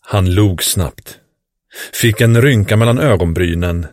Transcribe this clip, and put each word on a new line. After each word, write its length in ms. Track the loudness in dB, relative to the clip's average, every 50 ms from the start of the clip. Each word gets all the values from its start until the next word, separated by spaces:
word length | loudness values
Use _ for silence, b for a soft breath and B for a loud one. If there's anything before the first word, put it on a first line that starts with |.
Han 320 | _ -2 -2 0 0 2 2
log 280 | 2 2 0 0 -2
snabbt, 560 | -6 -6 -4 -4 -4 -6 -8 -14 -20 -20 -20 _ _ _ _ _ _ _ _ _ _ B B B B B
fick 280 | B -2 0 0 2 2
en 220 | 2 2 4 4
rynka 340 | 4 4 2 2 0 0 2
mellan 220 | 2 2 2 0 0
ögonbrynen 880 | 2 0 0 0 0 -2 0 0 -2 -2 -2 -2 -2 -4 -4 -4 -8 -10